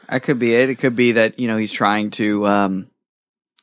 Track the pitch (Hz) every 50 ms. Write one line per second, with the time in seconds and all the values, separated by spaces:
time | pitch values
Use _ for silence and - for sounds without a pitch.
0 | _ - - 131 - - 143 117 123 117 117 120 131 131 127 - - 131 117 113
1 | 123 120 113 113 110 110 - - 127 113 110 110 107 104 - - 113 101 104 107
2 | 107 101 - - 110 104 104 101 104 101 101 101 101 95 95 95 95 - _ _
3 | _ _ _ _ _ _ _ _ _ _ _ _